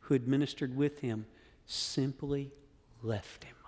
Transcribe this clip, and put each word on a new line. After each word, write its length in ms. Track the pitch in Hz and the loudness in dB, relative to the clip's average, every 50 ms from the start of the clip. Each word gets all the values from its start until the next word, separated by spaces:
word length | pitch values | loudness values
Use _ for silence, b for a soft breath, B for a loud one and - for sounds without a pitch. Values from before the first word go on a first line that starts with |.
who 120 | - - 147 | 4 4 4
had 140 | 131 120 123 | 4 6 4
ministered 500 | 139 139 147 135 - - 147 127 127 135 | 4 4 4 2 0 -2 -4 -2 2 2
with 220 | 143 147 143 - | 2 2 0 -2
him, 260 | - 123 113 107 107 - B B B B B B B | -2 -2 -2 -2 -4 -8 B B B B B B B
simply 840 | - - - - - - - 135 135 135 - - 143 143 143 139 139 - - - - - - _ _ - - 113 | -8 -4 -4 -4 -2 0 0 0 0 0 -4 -2 -2 -2 -2 -2 -6 -10 -16 -20 -20 -20 -20 _ _ -20 -8 -2
left 400 | 110 110 101 - - - - - | -2 -2 -2 -2 -8 -16 -16 -18
him. 120 | - - - - | -18 -18 -20 -20